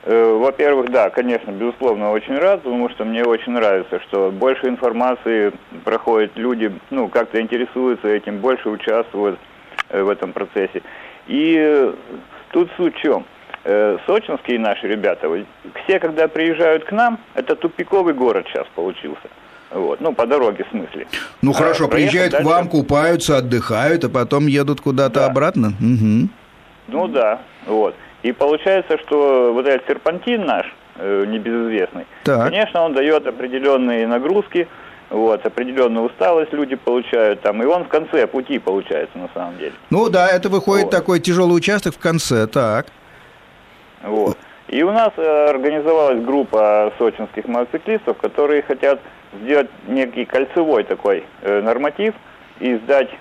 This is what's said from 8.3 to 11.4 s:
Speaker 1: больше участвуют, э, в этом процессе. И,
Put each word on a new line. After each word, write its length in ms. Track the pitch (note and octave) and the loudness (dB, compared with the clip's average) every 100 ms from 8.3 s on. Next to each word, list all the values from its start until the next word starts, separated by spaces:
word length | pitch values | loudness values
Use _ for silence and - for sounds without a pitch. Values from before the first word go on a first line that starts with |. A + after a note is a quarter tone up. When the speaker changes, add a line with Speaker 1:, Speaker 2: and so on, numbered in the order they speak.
| G#2 | -4
Speaker 1:
больше 300 | G2 B2+ A2 | -2 -2 -4
участвуют, 680 | G#2+ - A2 A2+ G2+ G2+ F#2 - - - - - | -4 -2 -2 -2 -2 -2 -4 -14 -20 -16 -12 -6
э, 120 | G2 | -2
в 60 | G2 | -2
этом 220 | G2+ F2+ | -2 -6
процессе. 500 | - F#2+ G#2 F#2+ F#2+ - - - - - | -8 -6 -4 -4 -6 -12 -20 -20 -20 -6
И, 280 | C3+ | -2